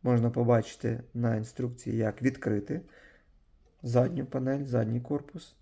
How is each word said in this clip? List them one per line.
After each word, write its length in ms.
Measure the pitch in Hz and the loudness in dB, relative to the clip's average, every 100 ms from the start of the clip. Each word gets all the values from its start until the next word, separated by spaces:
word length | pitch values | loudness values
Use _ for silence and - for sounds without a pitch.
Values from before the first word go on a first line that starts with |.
Можна 280 | 123 123 117 | 4 4 4
побачити 720 | 120 120 117 110 - 117 117 - | 2 4 4 2 -4 -4 -4 -6
на 220 | 120 117 113 | -2 0 0
інструкції, 600 | 110 - 123 123 - 113 | -4 -6 -6 -6 -4 0
як 260 | 110 101 | 0 0
відкрити 580 | 127 131 - 104 101 156 - - - - _ _ _ _ _ _ | -2 0 0 0 -2 -8 -8 -20 -20 -20 _ _ _ _ _ _
задню 440 | 123 120 127 170 131 | 0 2 2 0 -4
панель, 380 | 135 127 139 | -4 -2 -2
задній 360 | 139 120 110 117 | 0 0 0 -2
корпус 560 | 120 147 147 170 - _ | -2 -6 -6 -16 -18 _